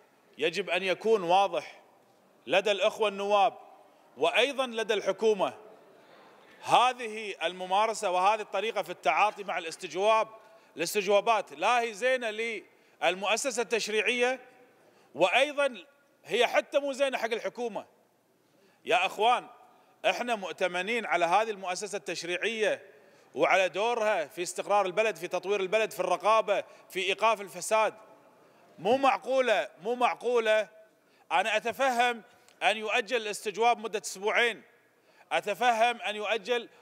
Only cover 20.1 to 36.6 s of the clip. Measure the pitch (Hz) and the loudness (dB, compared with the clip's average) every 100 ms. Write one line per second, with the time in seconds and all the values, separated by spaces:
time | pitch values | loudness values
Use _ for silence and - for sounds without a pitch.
20.1 | 190 240 220 185 160 185 180 190 233 180 | 0 -2 -4 -6 -4 -2 -2 -2 -2 0
21.1 | 175 170 196 226 196 185 180 202 202 - | 0 4 2 0 -4 -6 -6 -6 -8 -8
22.1 | 165 170 175 190 220 202 135 - - _ | -8 -6 -4 -4 0 0 -2 -8 -20 _
23.1 | _ _ 127 156 180 185 165 233 233 214 | _ _ 0 2 4 2 0 -2 0 0
24.1 | 196 143 - 180 - 165 208 190 180 220 | 0 -2 -8 -8 -6 0 2 2 0 0
25.1 | 165 175 180 185 202 185 214 220 - 180 | -2 -6 -6 -2 -2 0 0 0 -2 -2
26.1 | 175 190 220 202 180 - - - 185 185 | 2 4 4 2 -2 -4 -12 -12 -4 -2
27.1 | 190 220 208 196 175 - 220 208 - - | 2 2 0 -4 -10 0 2 2 -2 -18
28.1 | - _ _ _ _ _ - 175 269 269 | -20 _ _ _ _ _ -6 0 2 4
29.1 | 196 220 262 247 190 147 - 190 247 240 | 2 0 0 2 2 -2 -6 -6 0 0
30.1 | 220 233 240 220 214 202 - - _ _ | 0 -2 0 2 2 0 -10 -20 _ _
31.1 | _ - 165 214 208 226 214 262 240 247 | _ -2 0 2 0 -2 0 0 2 2
32.1 | 233 - _ _ - 175 214 214 233 208 | 0 -10 _ _ -2 0 0 0 -2 0
33.1 | 247 208 196 220 190 233 220 214 208 - | -2 -4 -6 -6 2 2 2 -2 -6 -8
34.1 | 190 208 190 233 175 - _ _ _ _ | -6 -2 2 2 -2 -12 _ _ _ _
35.1 | _ - 160 180 185 247 220 240 233 185 | _ -4 -2 -2 0 2 4 2 0 -6
36.1 | 208 202 220 185 240 | -4 -2 -2 -2 -4